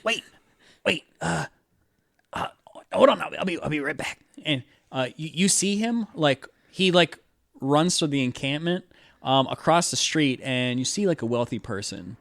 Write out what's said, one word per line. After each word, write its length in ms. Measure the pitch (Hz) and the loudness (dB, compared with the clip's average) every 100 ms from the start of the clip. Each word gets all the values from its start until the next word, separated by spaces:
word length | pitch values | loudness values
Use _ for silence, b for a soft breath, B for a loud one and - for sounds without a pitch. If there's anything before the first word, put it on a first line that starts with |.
Wait, 180 | 226 214 - - _ _ b b | -2 -4 -6 -20 _ _ b b
wait, 200 | - 95 - _ | -2 -2 -4 _
uh, 260 | 82 82 147 _ _ _ _ _ _ _ _ | -4 -4 -6 _ _ _ _ _ _ _ _
uh, 160 | - - - - - - | -8 -8 -8 -20 -20 -6
hold 160 | - 269 | 2 2
on, 120 | 208 | 2
I'll, 100 | - - | -4 -6
I'll 60 | |
be, 160 | 190 170 | -6 -4
I'll 100 | 135 | -4
be 100 | 151 | -4
right 160 | 139 151 | -4 -6
back. 240 | - - _ - | -8 -10 _ -14
And, 180 | 170 143 123 b b | -4 -4 -4 b b
uh, 160 | 135 127 - | -4 -4 -4
you, 140 | 156 | -10
you 160 | 143 196 | 0 2
see 280 | - 190 202 | 2 0 0
him, 300 | 226 240 214 | -2 -2 -4
like, 320 | - 151 131 - _ _ | 0 2 2 -4 _ _
he, 220 | - 185 | 2 4
like, 260 | 175 170 - _ _ _ - | 6 4 0 _ _ _ -8
runs 380 | 131 147 165 175 | 2 4 4 2
through 100 | 160 | 0
the 140 | 139 | 2
encampment, 600 | 127 - 139 143 165 180 - b b b | 0 -2 -4 -2 -2 -2 -4 b b b
um, 240 | 131 135 131 | 2 2 2
across 420 | - - 165 165 | 0 2 4 4
the 60 | - | -2
street, 440 | - 160 147 127 | 0 2 2 0
and 360 | 127 127 123 123 | -2 -2 0 -2
you 60 | |
see, 220 | 127 - 202 | -2 0 0
like, 160 | 160 | 0
a 40 | 117 | 0
wealthy 320 | 120 120 117 | 0 -2 -4
person 580 | - 98 101 98 90 113 | -6 -8 -6 -10 -12 -16